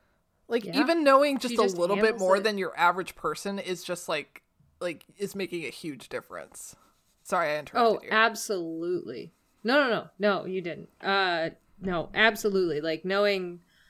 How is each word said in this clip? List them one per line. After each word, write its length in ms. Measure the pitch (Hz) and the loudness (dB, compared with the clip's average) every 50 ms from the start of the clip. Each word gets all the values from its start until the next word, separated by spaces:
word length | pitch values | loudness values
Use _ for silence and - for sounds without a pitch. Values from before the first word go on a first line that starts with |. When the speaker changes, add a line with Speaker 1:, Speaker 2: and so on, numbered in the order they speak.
| _ _ _ _ _ _ _ _ _ | _ _ _ _ _ _ _ _ _
Speaker 1:
Like, 180 | - 233 247 208 | -4 -2 -2 -2
Speaker 2:
Yeah. 120 | 185 170 269 | -2 0 2
Speaker 1:
even 260 | 294 277 339 339 302 | 2 4 2 4 6
knowing 340 | 277 269 269 285 294 277 262 | 6 6 6 6 4 2 0
just 160 | - 247 240 | -2 -2 0
Speaker 2:
She 40 | 233 | 2
Speaker 1:
a 20 | 214 | 2
Speaker 2:
just 140 | 190 180 170 | 2 2 0
Speaker 1:
little 180 | 170 175 202 | 0 2 2
bit 80 | 202 220 | 4 2
Speaker 2:
handles 160 | 220 220 - 190 | 2 2 2 4
Speaker 1:
more 140 | 185 190 | 4 4
Speaker 2:
it. 60 | 202 196 | 4 4
Speaker 1:
than 140 | 220 208 196 | 2 -2 -2
your 200 | 185 160 - - | -4 -4 0 2
average 360 | 170 175 175 185 175 - - | 4 4 4 2 -2 -8 -8
person 440 | - - 160 151 - - 202 196 196 | -6 -6 -4 -4 -4 -6 -6 -6 -6
is 240 | 143 165 185 170 - | -6 -6 -8 -8 -6
just, 260 | - 175 170 - - | -6 -6 -6 -4 -4
like, 340 | 170 147 143 - - - - _ _ _ _ _ _ _ | -4 -4 -4 -6 -14 -20 -20 _ _ _ _ _ _ _
like, 260 | 180 180 156 - - - _ | -6 -6 -6 -8 -12 -20 _
is 180 | - 202 190 - | -8 -8 -8 -6
making 300 | 196 190 165 175 175 156 | -6 -8 -6 -6 -8 -8
a 60 | 120 | -8
huge 380 | - - - 160 139 117 - - | -10 -10 -10 -10 -10 -12 -12 -10
difference. 680 | - 120 - - 92 85 71 - - - - - - - _ _ _ _ _ _ _ _ _ | -10 -10 -10 -10 -12 -14 -14 -14 -16 -18 -18 -20 -20 -20 _ _ _ _ _ _ _ _ _
Sorry, 260 | - 196 180 170 147 151 | -4 -2 0 0 0 -2
I 40 | 151 | -4
interrupted 420 | 143 - - 254 240 226 208 - | -6 -4 0 4 4 4 4 2
Speaker 2:
Oh, 20 | - | 0
Speaker 1:
you. 60 | - | 0
Speaker 2:
absolutely. 1200 | 208 220 226 226 214 214 - - 208 180 170 165 165 165 170 175 180 - - - 131 - - 165 - _ _ _ _ _ - | 2 4 4 4 2 -2 -6 -6 -4 -4 -4 -6 -6 -6 -4 -4 -4 -4 -4 -6 -10 -12 -12 -14 -18 _ _ _ _ _ -4
No, 200 | 220 254 294 285 | 0 2 2 2
no, 60 | 247 | 2
no. 220 | 220 165 - - _ - | 0 -2 -4 -6 _ -2
No, 260 | 196 208 196 175 - | 0 2 2 0 -2
you 160 | - 185 185 | -4 -6 -6
didn't. 300 | 165 175 151 139 170 - _ _ - | -6 -6 -10 -10 -12 -18 _ _ -2
Uh, 480 | 190 196 196 190 185 175 165 160 165 - - _ _ _ - | 0 2 2 2 2 2 0 -2 -4 -6 -10 _ _ _ -10
no, 300 | 185 190 180 170 - - - | -6 -4 -2 -2 -4 -2 2
absolutely. 680 | - 214 226 214 208 - 214 196 190 185 170 147 147 151 | 4 4 4 4 2 0 0 2 2 2 2 0 -2 -2
Like, 240 | 165 156 160 - | -2 -2 -2 -2
knowing, 560 | 185 196 202 208 202 202 190 180 175 175 175 - _ _ _ _ _ | 0 2 2 4 2 2 0 -2 -6 -8 -12 -16 _ _ _ _ _